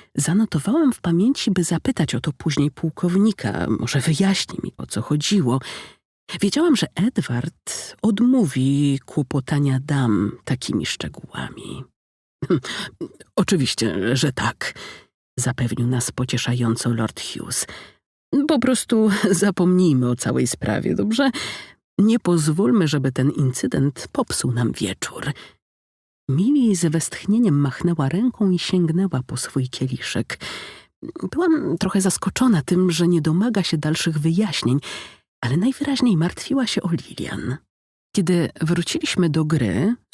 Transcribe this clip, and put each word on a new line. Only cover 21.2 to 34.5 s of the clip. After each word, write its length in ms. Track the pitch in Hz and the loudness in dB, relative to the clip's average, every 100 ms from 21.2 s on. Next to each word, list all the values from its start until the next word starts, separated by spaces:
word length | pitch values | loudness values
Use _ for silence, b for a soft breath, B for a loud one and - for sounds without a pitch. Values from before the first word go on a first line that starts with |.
| 277 - B B B B _ - | 0 0 B B B B _ 2
Nie 200 | 208 233 | 4 4
pozwólmy, 680 | - 170 151 156 220 240 160 | 4 2 2 2 4 4 4
żeby 240 | 147 135 | 2 0
ten 200 | 131 131 | 2 0
incydent 760 | - 135 123 - - 139 135 - | 2 0 0 -2 0 0 -2 -8
popsuł 400 | - - - 135 | -4 -4 -2 -2
nam 200 | 120 120 | 0 -2
wieczór”. 600 | - 98 95 - - 143 - B B _ _ _ _ _ _ - | -2 -6 -6 -10 -8 -8 -8 B B _ _ _ _ _ _ -4
Millie 460 | 135 208 294 233 185 | 0 2 4 4 2
ze 140 | 165 | 2
westchnieniem 720 | 160 - - - 220 233 143 | 0 -4 -6 0 2 4 4
machnęła 500 | 143 - 170 165 135 | 2 0 0 0 0
ręką 400 | 170 247 - 202 | 0 0 0 0
i 100 | 180 | 0
sięgnęła 600 | - 185 165 165 190 131 127 | 0 2 2 2 0 -2 -4
po 100 | 127 | -8
swój 320 | - - 127 | -4 -4 -4
kieliszek. 720 | - 135 127 - - - - B B B B B - - - 185 | -4 -4 -4 -6 -6 -6 -8 B B B B B -18 -16 -10 -6
Byłam 460 | 269 349 311 202 170 | 0 2 2 0 -2
trochę 220 | 190 196 | 0 2
zaskoczona 600 | 190 - - - 254 190 | 0 0 -2 0 2 2
tym, 300 | - 180 185 | 2 2 2
że 160 | 165 175 | 2 4
nie 140 | 175 | 4
domaga 420 | 156 160 233 208 | 2 2 2 0
się 140 | 175 160 | 0 0
dalszych 420 | 151 160 - 151 | 0 0 0 0
wyjaśnień, 600 | 156 170 214 | 0 2 0